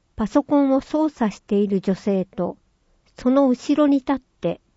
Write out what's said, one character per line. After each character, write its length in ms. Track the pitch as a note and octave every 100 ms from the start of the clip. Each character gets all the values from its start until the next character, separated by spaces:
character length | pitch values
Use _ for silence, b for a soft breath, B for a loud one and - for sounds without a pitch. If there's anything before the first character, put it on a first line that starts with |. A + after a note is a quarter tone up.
| _ -
パ 100 | G#3
ソ 160 | D4
コ 180 | - D4
ン 120 | C#4
を 80 | C4+
操 260 | - D4+ D#4
作 240 | - A3
し 80 | -
て 160 | - G3+
い 120 | G#3
る 100 | G3
女 160 | G3+ F#3
性 300 | G#3 F#3+ F3+
と、 320 | - F3 - _ _ _ _ _ -
そ 120 | B3
の 180 | C4+ C#4
後 380 | B3 - D4 D4
ろ 20 |
に 120 | C#4
立 140 | -
っ 60 | C4+
て 400 | - _ E3+ E3+ _